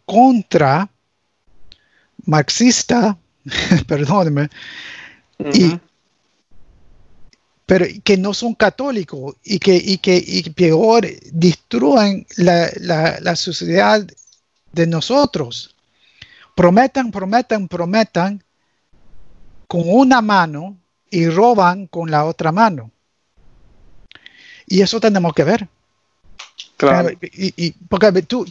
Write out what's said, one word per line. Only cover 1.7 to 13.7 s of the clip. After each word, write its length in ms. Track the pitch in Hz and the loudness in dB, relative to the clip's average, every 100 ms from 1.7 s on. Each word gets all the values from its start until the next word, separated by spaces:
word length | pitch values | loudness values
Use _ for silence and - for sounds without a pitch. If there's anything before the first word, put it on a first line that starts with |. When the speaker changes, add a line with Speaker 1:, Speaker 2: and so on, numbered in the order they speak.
| - _ _ _ - - | -20 _ _ _ -12 0
Speaker 1:
marxista, 920 | 151 143 - 247 - - 240 220 190 _ _ | 0 0 0 2 2 0 0 0 -2 _ _
<laughs> 420 | 139 - - 165 - | -10 -8 0 0 0
perdóneme, 600 | 147 147 196 165 143 147 - - - - - - _ _ - 147 | -4 0 0 0 0 -4 -8 -20 -20 -18 -20 -20 _ _ -12 -2
y 140 | 143 175 | 2 2
Speaker 2:
Ujú. 140 | 175 _ _ _ _ _ _ _ - - _ - _ _ - - _ _ _ - | 0 _ _ _ _ _ _ _ -20 -20 _ -20 _ _ -20 -20 _ _ _ -2
Speaker 1:
pero 180 | 185 180 208 | 0 0 -4
que 140 | - 196 | 0 0
no 160 | 202 | 0
son 220 | 196 233 | -6 -6
católicos 800 | 214 202 - 277 226 165 143 139 - | 0 -2 -2 -6 -6 -8 -12 -14 -16
y 140 | - 175 | -8 -2
que, 160 | 196 | 2
y 240 | 180 202 190 | 2 0 -4
que, 240 | - 180 180 | 0 0 0
y 220 | 185 165 | -8 -8
peor, 560 | 156 170 160 220 233 196 - - | 0 2 4 4 2 0 -10 -10
destruyen 920 | 165 175 151 _ 240 269 269 202 190 - - | 2 2 0 _ -2 2 2 2 -2 -10 0
la, 320 | 175 170 165 - | 2 2 0 -6
la, 380 | 175 156 160 - | -4 -2 -2 -2
la 160 | 175 165 | -6 -4
sociedad 640 | - 160 170 | -6 -8 -2